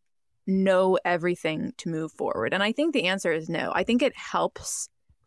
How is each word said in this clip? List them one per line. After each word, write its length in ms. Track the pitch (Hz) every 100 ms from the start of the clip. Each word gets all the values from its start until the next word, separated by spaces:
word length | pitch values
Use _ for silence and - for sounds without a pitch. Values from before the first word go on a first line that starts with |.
| _ _ _ _ -
know 520 | 190 190 185 190 185
everything 680 | 175 175 175 175 160 156 - -
to 100 | 170
move 240 | 160 160
forward? 400 | - - - 113
And 100 | 190
I 100 | 208
think 200 | 226 320
the 120 | 269
answer 280 | 175 190 175
is 160 | 160 165
no. 220 | 165 101
I 100 | -
think 180 | 190 240
it 140 | 285 -
helps 720 | - 175 170 - - - - _ _ _